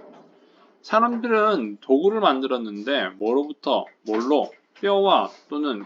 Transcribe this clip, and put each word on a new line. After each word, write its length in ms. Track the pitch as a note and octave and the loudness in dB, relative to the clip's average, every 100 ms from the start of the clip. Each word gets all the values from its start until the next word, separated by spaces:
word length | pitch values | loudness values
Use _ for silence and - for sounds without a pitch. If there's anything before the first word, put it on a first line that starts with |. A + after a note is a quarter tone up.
| - - - _ _ _ _ _ | -20 -20 -20 _ _ _ _ _
사람들은 960 | - A3 A#3 A#3 A#3+ A3 G#3+ F#3+ A2 G#2 | -2 0 0 0 0 2 2 0 -2 -6
도구를 400 | - C3+ F#3+ A3 | 0 2 2 2
만들었는데 880 | F#3 C3+ C3 B2+ A2+ G#2 A2 C#3 F#2+ F#2+ | 2 2 0 -4 -4 -8 -4 -2 -4 -4
뭐로부터? 680 | G#2+ C3 D3 D3 D3 A2 F2+ - | -2 0 -2 -6 -2 -2 -2 -10
뭘로? 480 | A2 A2 B2 C#3+ - - _ _ | -4 -2 0 0 0 -8 _ _
뼈와 500 | G3+ G3+ G3 C#3+ G2 - - | 0 2 4 4 2 -6 -10
또는 360 | D3 D3 G#2+ | -6 -4 -6